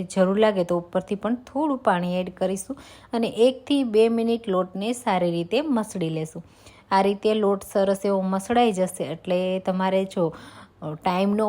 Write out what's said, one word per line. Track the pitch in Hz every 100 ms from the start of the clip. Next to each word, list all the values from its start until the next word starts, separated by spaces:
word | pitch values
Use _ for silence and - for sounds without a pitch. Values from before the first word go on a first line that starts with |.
| 180
જરૂર | 190 185 202
લાગે | 214 190
તો | 175 175
ઉપરથી | 175 185 190
પણ | 202 214 247
થોડું | - 269 311 262
પાણી | 220 180 180 180
એડ | 180
કરીશું | - 190 196 - 269 - - -
અને | 233 220
એકથી | 214 254 254 - 277
બે | 247 214 226
મિનિટ | 226 233 233 202
લોટને | 185 185 190 220
સારી | 247 226 185 175
રીતે | 170 170 233
મસળી | 311 226 208 185 160
લેશું. | 160 160 170 - - - - -
આ | 196
રીતે | 196 202 214
લોટ | 214 202 196 -
સરસ | 202 196 190
એવો | 202 196
મસળાઈ | 190 190 196 240 233
જશે | 185 180 -
એટલે | 139 165 180 180 185 185
તમારે | 190 185 190 190
જો, | 196 190 165 - - - - _
અ, | 156
ટાઈમ | 151 185 180 202
ન | 208